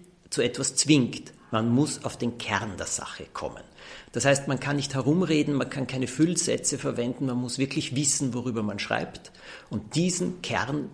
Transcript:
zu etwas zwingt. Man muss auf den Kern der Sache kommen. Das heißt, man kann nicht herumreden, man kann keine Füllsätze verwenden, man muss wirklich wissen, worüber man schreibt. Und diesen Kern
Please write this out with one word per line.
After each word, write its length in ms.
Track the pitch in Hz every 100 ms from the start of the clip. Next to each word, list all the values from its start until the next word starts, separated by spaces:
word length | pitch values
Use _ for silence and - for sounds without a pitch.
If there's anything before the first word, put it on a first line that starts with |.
| - _ -
zu 120 | -
etwas 340 | 120 - 131 -
zwingt. 580 | 139 151 117 - - - -
Man 180 | 110 117
muss 360 | 123 151 - -
auf 120 | -
den 200 | - -
Kern 400 | - 190 113 85
der 100 | 82
Sache 380 | - - - 76
kommen. 300 | - 69 - - - - - -
Das 120 | 120 135
heißt, 220 | 135 143
man 120 | 131
kann 180 | 139 143
nicht 160 | 139
herumreden, 600 | 135 127 170 170 151 147
man 160 | 139 123
kann 180 | 143 127
keine 200 | 131 123
Füllsätze 680 | - 160 160 - 117 - 135
verwenden, 480 | 143 120 123 - 135
man 120 | 123
muss 200 | 123 -
wirklich 380 | 135 156 - 131
wissen, 380 | 147 - 135
worüber 300 | 120 123 113
man 160 | 104 101
schreibt. 520 | - - - - - - - - -
Und 260 | 104 - 151
diesen 460 | 180 175 180 180
Kern 480 | - 104 113 147 127